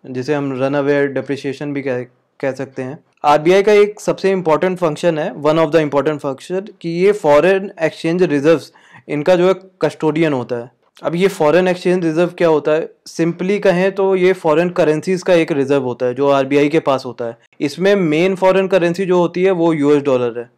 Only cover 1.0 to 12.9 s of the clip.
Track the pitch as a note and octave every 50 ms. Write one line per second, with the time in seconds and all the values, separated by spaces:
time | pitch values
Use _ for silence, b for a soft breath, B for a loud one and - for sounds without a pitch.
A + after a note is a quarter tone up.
1 | C#3+ C#3+ C3 C3+ C3 - C#3 C3 - C#3+ B2+ - D3+ D3 C#3+ C#3 C3+ C3+ B2 B2
2 | B2 B2 _ _ _ _ _ _ - C3+ B2+ C3 C3+ C3 _ - C3 B2+ D3 -
3 | _ _ _ _ - D3 D3 D3+ D3+ E3 F#3 G3 G3 G#3+ G#3 G#3 G#3 G#3 G#3 -
4 | - - E3 - - F#3+ G3 F#3 F3 E3 D3+ D3 E3+ F#3 F#3 F3 F3+ D#3+ D3 -
5 | - F3 D#3+ D3+ D#3 G3+ C4 - C#3+ D3+ D3+ E3 D#3+ D3+ D3+ E3 D#3 C#3+ C#3 C#3+
6 | C3+ D#3 D#3 C#3 - C#3+ C3 B2+ - - F3+ F#3+ G3+ G#3+ - _ - E3+ E3 E3+
7 | F#3 G3+ G3+ G3+ - D3+ D3 D3 D#3 F#3 G3 F#3+ G3 F#3+ - - D#3+ D3+ - -
8 | - D#3+ E3+ F3+ F3+ D#3+ C#3+ C#3+ C3+ D#3+ E3 C#3 - - b b b b b B2
9 | b - D3 D3 D3 F#3 F#3 F3 F3+ F#3 F#3+ F#3 - - _ _ - D3 - -
10 | D#3 D#3 D3 D#3+ E3 D#3 C#3+ B2+ A#2+ A#2 B2+ A#2+ A#2 C3+ _ _ _ _ _ -
11 | - D3 D#3+ E3+ F#3+ F#3 F#3+ - D#3+ D3 D3+ F3+ F#3 F#3 F3 F3+ - F#3 F3+ F#3
12 | E3+ D#3+ D#3 D#3+ F3+ E3 E3+ - F3 E3 D#3 D3 D3 D#3 D3+ D#3+ E3+ -